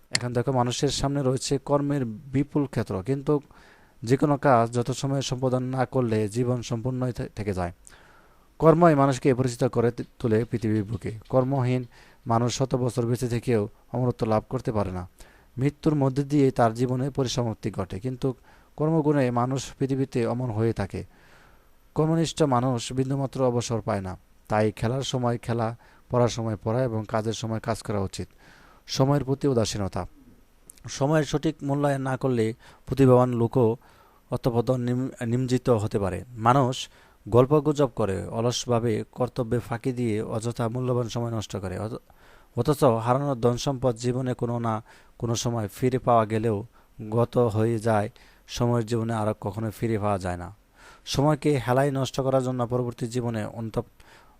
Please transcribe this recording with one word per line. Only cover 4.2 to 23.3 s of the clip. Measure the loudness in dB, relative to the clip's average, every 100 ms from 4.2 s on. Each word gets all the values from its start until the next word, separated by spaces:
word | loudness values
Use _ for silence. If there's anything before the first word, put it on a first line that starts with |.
| 2 2
কাজ | 6 6 4
যত | 0 -4
সময়ে | -4 -2 -2
সম্পাদন | -4 -2 0 0
না | -2 -2 0
করলে | 0 0 0 0
জীবন | 0 0 -2
সম্পূর্ণই | -2 -4 -4 -4 -4
থে-, | -4 -8 -6
থেকে | -4
যায়। | -2 -4 -6 -20 -20 -20 -20 _ _ _ _
কর্মই | 6 8 8
মানুষকে | 8 4 4 2
পরিচিত | 4 2 0
করে | 0 2 2
তু-, | 0 -10 _
তোলে | 0 2
পৃথিবীর | 0 -2 0 0
বুকে। | -2 -6 -6 -10 0
কর্মহীন | 0 2 0 0 0 -4 -14 -20 -16 0
মানুষ | 2 2 0
শত | -2
বছর | 0 -2 -2 -2
বেঁচে | -2 -2
থেকেও | -4 0 0 0 -8 _
অমরত্ব | -2 -2 0 0
লাভ | 0 0
করতে | -6 -2
পারে | -2 -2
না। | -6 -10 _ -20 -20 _ -4
মৃত্যুর | -4 0 0
মধ্যে | 2 2 0
দিয়ে | 0 4 4
তার | 4 2
জীবনে | 2 -2 -2 -4
পরিসমাপ্তি | -2 -2 -2 -4 -4 -6
ঘটে, | -6 -6 -6
কিন্তু | -8 -4 -4 -6 _ -20 _ -4
কর্মগুণে | 0 2 2 2 2
মানুষ | 2 0 -2 -6 -6
পৃথিবীতে | -2 -2 -2 0 0
অমর | -2 -2
হয়ে | 0 0
থাকে। | 0 -4 -6 -12 -16 -20 -20 -20 -20 _ _ _
কর্মনিষ্ঠ | -2 2 2 0 2
মানুষ | 4 4 2 0 -2
বিন্দুমাত্র | -2 -2 -2 -4